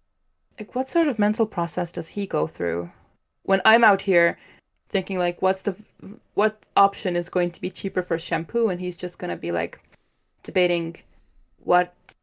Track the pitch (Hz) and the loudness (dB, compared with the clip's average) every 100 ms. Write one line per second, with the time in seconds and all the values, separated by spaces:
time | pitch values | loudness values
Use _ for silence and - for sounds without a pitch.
0 | _ _ _ _ _ - 214 247 262 339 | _ _ _ _ _ -18 -8 -6 0 2
1 | 311 214 208 214 220 - 175 - 175 170 | 2 2 2 2 0 0 -4 -4 -4 -6
2 | 165 202 196 151 160 - 175 175 175 - | -8 -6 -4 -2 -2 -2 -4 -4 -6 -12
3 | _ _ _ _ - 190 214 233 233 196 | _ _ _ _ -2 2 4 6 6 4
4 | 202 175 170 - - _ _ _ _ 190 | 2 2 2 0 -12 _ _ _ _ -6
5 | 185 185 175 175 185 190 - 185 - _ | -4 -2 -2 0 0 0 -4 -6 -10 _
6 | 190 - _ - 214 - _ - 196 - | -18 -18 _ -2 0 -2 _ 2 2 2
7 | 185 175 170 185 175 - 185 - 190 185 | -4 -2 -2 -2 -2 -2 -8 -6 -6 -4
8 | 175 165 - 160 165 233 226 180 180 175 | -2 -4 -2 -4 -2 0 0 0 -6 -6
9 | 175 - 175 170 170 170 170 - _ _ | -10 -8 -8 -6 -4 -4 -4 -8 _ _
10 | _ _ _ _ - 185 180 170 165 170 | _ _ _ _ -6 0 2 0 -4 -10
11 | _ _ _ _ _ _ - 175 175 _ | _ _ _ _ _ _ 2 2 2 _
12 | - - | -14 -14